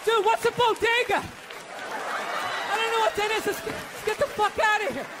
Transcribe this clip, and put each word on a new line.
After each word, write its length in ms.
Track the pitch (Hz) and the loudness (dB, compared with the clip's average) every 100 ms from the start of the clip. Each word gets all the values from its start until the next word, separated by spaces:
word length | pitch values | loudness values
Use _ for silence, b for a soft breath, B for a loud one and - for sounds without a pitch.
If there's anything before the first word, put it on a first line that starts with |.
Dude, 200 | - 453 | 4 4
what's 200 | 392 453 | 4 4
a 60 | 466 | 2
bodega? 720 | 453 480 427 440 466 494 - | 4 2 4 2 2 2 0
I 1500 | - - - - - - - - - - - - - - - | -2 -12 -14 -14 -12 -12 -8 -8 -6 -4 -4 -4 -4 -4 -2
don't 160 | 427 453 | 0 2
know 80 | 453 | 4
what 160 | 440 | 2
that 160 | - 415 440 | 2 0 0
is. 80 | 403 | 0
Let's 140 | 359 | -4
get, 120 | - | -4
let's 320 | - - - | -8 -8 -6
get 120 | - 427 | -4 0
the 80 | |
fuck 340 | 554 - 415 - | -2 2 0 4
outta 340 | 440 427 415 | 2 4 0
here. 280 | 247 214 - | -4 -8 -10